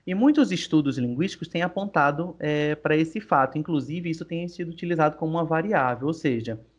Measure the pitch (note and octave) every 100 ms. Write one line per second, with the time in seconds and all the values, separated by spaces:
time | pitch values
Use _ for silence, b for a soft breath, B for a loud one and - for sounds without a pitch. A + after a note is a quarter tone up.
0 | - F#3+ C4+ D4 G#3 F3+ - D#3 C#3 B2+
1 | B2 B2 F#3 - E3 E3+ F3 G3 G3+ E3
2 | C#3+ D3 F3 - D3+ D3+ D3+ D3+ - D#3
3 | D#3+ G#3+ - D3 C3+ D3+ D#3 D3+ B2 E3+
4 | E3+ D#3+ D#3+ E3+ F3 F3 E3+ E3 F3 E3
5 | D3+ D3+ D#3+ E3 D#3+ D#3+ A2 E3 B2+ A#2+
6 | C#3+ D#3+ D3 A#2 A#2 A2+ -